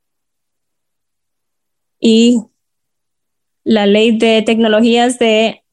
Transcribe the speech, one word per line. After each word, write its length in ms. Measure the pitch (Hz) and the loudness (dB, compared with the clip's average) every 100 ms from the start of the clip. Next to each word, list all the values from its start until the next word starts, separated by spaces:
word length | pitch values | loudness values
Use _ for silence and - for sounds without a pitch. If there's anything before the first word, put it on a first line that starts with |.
| _ _ _ _ _ _ _ _ _ _ _ _ _ _ _ _ _ _ _ _ | _ _ _ _ _ _ _ _ _ _ _ _ _ _ _ _ _ _ _ _
y 420 | 226 220 233 240 - _ _ _ _ _ _ _ _ _ _ _ | 0 2 2 0 -6 _ _ _ _ _ _ _ _ _ _ _
la 220 | - 220 | -4 -2
ley 320 | 202 208 226 220 | 0 0 0 0
de 240 | 226 220 | 0 0
tecnologías 800 | 208 226 226 214 233 233 247 247 | -2 -2 0 0 0 0 -2 -2
de, 440 | 226 214 220 - _ | -2 0 -2 -6 _